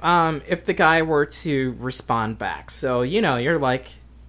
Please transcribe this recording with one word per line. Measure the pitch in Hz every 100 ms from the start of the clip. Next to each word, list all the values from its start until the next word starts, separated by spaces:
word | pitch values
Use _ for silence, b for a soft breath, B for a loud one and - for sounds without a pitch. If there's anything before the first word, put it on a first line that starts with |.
um, | 160 175 160 151 -
if | 175 -
the |
guy | 185 160 165
were | 160 151
to | 147 - 165 139 131 110
respond | 127 - - 117 110 107
back, | 98 73 -
so, | - 135 123
you | 127 202
know, | 185 123
you're | 131 165
like, | 131 127 - - - -